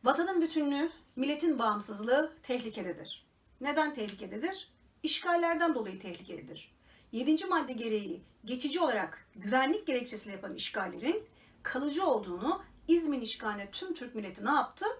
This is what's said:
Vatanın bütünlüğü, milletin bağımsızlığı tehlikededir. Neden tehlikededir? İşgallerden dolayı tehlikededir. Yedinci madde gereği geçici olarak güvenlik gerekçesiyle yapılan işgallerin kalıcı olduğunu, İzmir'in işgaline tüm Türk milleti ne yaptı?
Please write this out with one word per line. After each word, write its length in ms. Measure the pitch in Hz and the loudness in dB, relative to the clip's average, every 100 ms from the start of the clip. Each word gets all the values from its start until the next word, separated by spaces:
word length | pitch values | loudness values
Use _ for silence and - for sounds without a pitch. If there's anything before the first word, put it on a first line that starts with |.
Vatanın 380 | 247 294 339 370 | 4 4 2 2
bütünlüğü, 480 | 320 311 294 285 330 - _ - | 0 2 0 0 -2 -4 _ -4
milletin 420 | 269 294 330 262 | -2 0 0 2
bağımsızlığı 720 | 226 208 202 208 220 269 311 - | 2 0 -4 -6 2 4 4 -4
tehlikededir. 840 | - 247 220 214 190 165 165 - _ _ _ _ | -4 -4 -2 -6 -6 -8 -10 -14 _ _ _ _
Neden 340 | 269 294 302 | 0 2 2
tehlikededir? 760 | 285 208 202 190 208 320 381 - _ _ _ | 0 -6 -6 -10 -4 -4 -6 -12 _ _ _
İşgallerden 720 | 311 - 349 349 339 330 330 | 0 0 2 2 2 2 2
dolayı 260 | 226 202 190 | 2 -2 -6
tehlikededir. 760 | 208 175 - 170 - 160 - _ _ - - | -10 -10 -10 -12 -12 -16 -18 _ _ -20 -10
Yedinci 340 | 226 254 311 381 | -2 4 4 4
madde 260 | 359 254 | 2 2
gereği 500 | 247 226 214 202 175 - _ | -2 0 0 0 -8 -10 _
geçici 360 | 220 254 285 302 | -6 -2 0 2
olarak 460 | 320 220 277 - - 214 | 4 2 0 -6 -18 -8
güvenlik 500 | 202 254 269 403 - | 2 4 4 2 0
gerekçesiyle 500 | 254 240 214 214 190 | -2 -2 -8 -8 -10
yapılan 180 | - | -10
işgallerin 720 | - - 214 185 180 247 415 - - - - | -4 -4 -2 -4 -2 0 0 -4 -20 -20 -10
kalıcı 440 | - 262 294 285 370 | -4 -2 0 2 4
olduğunu, 560 | 226 190 175 240 381 - - - | 2 0 -2 0 0 -4 -16 4
İzmir'in 320 | 339 320 269 | 4 4 0
işgaline 500 | 226 - 220 208 202 | -2 -4 -4 -4 -6
tüm 240 | - 370 | -8 -6
Türk 200 | 330 247 | -6 -6
milleti 300 | 220 196 185 | -6 -8 -4
ne 60 | 208 | 2
yaptı? 360 | 294 - - 403 523 | 2 2 -2 -4 -4